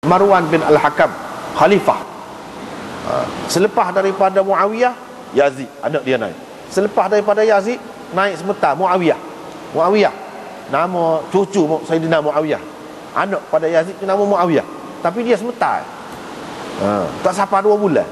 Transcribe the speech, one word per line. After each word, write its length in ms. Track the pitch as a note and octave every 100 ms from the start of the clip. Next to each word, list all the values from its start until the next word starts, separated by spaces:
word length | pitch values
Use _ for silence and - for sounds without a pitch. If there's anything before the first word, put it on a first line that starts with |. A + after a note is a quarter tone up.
| D3+
Marwan 320 | F3+ G3+ F#3+ E3
bin 80 | D#3+
Al-Hakam, 480 | D#3 D3+ C#3+ C#3+ D#3+ - - - - -
khalifah. 480 | D#3 G3+ - - - - - - - - - - - - -
Ha, 60 | - - - -
selepas 480 | E3+ G3+ A3+ F#3 F#3
daripada 480 | F#3+ F#3+ F#3+ F#3+
Muawiyah, 480 | G3 F#3+ G3 A3 B3 B3 - - -
Yazid, 400 | A#2+ C#3 C3 B2+ -
anak 240 | A#2 D3+
dia 160 | B2+ B2+
naik. 160 | G#2+ E2+ - - -
Selepas 400 | - G3+ A3 F#3+
daripada 400 | G#3 G3+ G#3 G#3+
Yazid, 320 | G3+ G3 B3 - - -
naik 240 | E3+ G3+ E3+
sebentar 400 | F3+ G3 E3 C#3
Muawiyah. 400 | F#3 F#3 E3 - - - - - -
Muawiyah. 400 | C#3+ E3 G#3+ F3 - - - - - -
Nama 560 | C3+ F3 F3+ E3 D#3+ -
cucu 320 | F3+ G3 G3+
Mu-, 200 | D3+ D#3+ -
Sayyidina 320 | E3 D#3+ D#3+
Muawiyah. 400 | D3+ D3 D#3 C#3 - - - - - -
Anak 240 | F3+ F#3 -
pada 240 | D#3 D#3+
Yazid 240 | E3 E3+ F#3
tu 80 |
nama 160 | G3 G3
Muawiyah. 480 | G3+ G3+ F3 D3 - - - -
Tapi 240 | E3+ F#3+
dia 160 | A#3+ G#3+
sebentar. 480 | A3+ A#3+ C#3+ G2 C#2+ - - - - - - - - -
Ha, 240 | G2 G#2 E2 -
tak 80 | F#3+
sampai 320 | F#3 G3 G3
dua 160 | G3+ G#3
bulan. 280 | G#3 C3 -